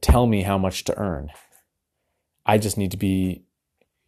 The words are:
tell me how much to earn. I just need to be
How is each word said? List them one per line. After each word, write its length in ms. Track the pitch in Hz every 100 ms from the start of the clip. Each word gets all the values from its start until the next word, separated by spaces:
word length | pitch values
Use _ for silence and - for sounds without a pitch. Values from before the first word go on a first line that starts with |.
tell 260 | - 120 123
me 160 | 104
how 160 | 95 98
much 260 | 95 -
to 140 | - -
earn. 320 | 101 73 76 - _ _ _ _ _ _ _ _ _ _
I 140 | - 107
just 200 | 107 104
need 120 | 95
to 60 | 98
be 480 | 101 95 92 87 _ _ _ _ _ _